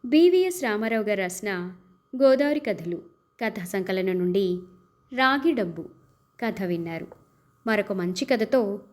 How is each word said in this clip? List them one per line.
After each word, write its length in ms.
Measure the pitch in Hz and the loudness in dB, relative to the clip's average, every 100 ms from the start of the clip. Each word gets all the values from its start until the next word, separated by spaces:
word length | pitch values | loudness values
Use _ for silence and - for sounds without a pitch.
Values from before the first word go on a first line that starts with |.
| 247 | 4
బీవీఎస్ 580 | 302 349 359 370 359 | 6 6 6 2 -2
రామారావు 400 | 247 208 220 226 | -2 -2 0 -2
గారు 160 | 208 202 | 0 0
రాసిన 540 | 180 180 208 185 180 185 _ _ _ | -2 -4 -6 -4 -6 -12 _ _ _
గోదావరి 460 | 254 269 262 285 302 | 4 6 6 2 0
కథలు 440 | 294 185 170 175 - _ _ _ | -2 -6 -6 -8 -10 _ _ _
కథా 200 | 226 214 180 | -6 -6 -6
సంకలనం 540 | 196 185 190 185 185 | -4 -2 -2 0 0
నుండి 400 | 180 190 185 180 180 - _ _ _ | 0 0 0 -2 -8 -20 _ _ _
రాగి 400 | 247 262 277 311 | 0 2 2 0
డబ్బు 340 | 254 175 165 - - _ _ _ _ | 0 -4 -6 -14 -18 _ _ _ _
కథ 240 | 233 220 | -6 -4
విన్నారు. 440 | 185 170 165 165 - - _ _ _ _ 226 | -4 -4 -4 -8 -10 -16 _ _ _ _ -2
మరొక 260 | 214 202 | 0 0
మంచి 320 | 190 175 185 262 | -2 -2 -4 0
కథతో 360 | 240 220 262 214 202 - | 0 2 2 0 -6 -12